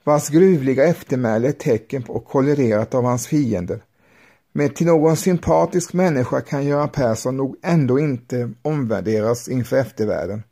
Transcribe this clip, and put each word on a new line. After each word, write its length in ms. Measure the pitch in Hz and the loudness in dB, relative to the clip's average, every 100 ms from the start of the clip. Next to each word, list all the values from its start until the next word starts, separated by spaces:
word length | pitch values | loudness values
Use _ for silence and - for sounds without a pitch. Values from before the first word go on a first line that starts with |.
vars 260 | - 147 143 | 0 0 2
gruvliga 560 | 151 190 170 131 131 156 | 4 4 4 2 2 2
eftermäle 640 | 170 - 131 120 110 127 | 2 -2 -2 0 0 0
är 40 | |
tecken 520 | 143 156 110 - 135 | -2 -2 -2 -2 -10
på 160 | 113 - | -6 -10
kolererat 760 | - 139 139 147 120 107 113 | -4 0 2 2 2 2 0
av 100 | 127 | 0
hans 240 | 123 123 - | 0 -2 -2
fiender. 560 | 151 127 101 90 110 _ _ _ _ _ _ _ | -2 0 -2 -4 -8 _ _ _ _ _ _ _
Men 160 | 143 143 | -2 -2
till 160 | 139 170 | 0 2
någon 320 | 165 160 156 | 4 4 2
sympatisk 760 | 190 175 - 160 170 180 - | 0 0 2 2 2 -2 -4
människa 480 | 175 185 139 123 131 | 0 0 0 0 -2
kan 240 | - 147 143 | -4 -4 -2
Göran 240 | 143 147 | 0 -2
Persson 480 | - 123 110 123 131 | 0 0 0 -4 -4
nog 180 | 135 - | -4 -6
ändå 380 | 180 170 127 131 | -2 0 2 2
inte 520 | 151 123 - 123 120 - | 0 -4 -6 -6 -6 -6
omvärderas 840 | 147 151 117 101 92 107 107 117 - | -4 -4 -2 -2 0 0 0 -2 -4
inför 300 | 127 117 131 | -4 0 0
eftervärlden. 680 | 120 - 107 82 87 107 - | -2 -4 -2 -2 -4 -8 -12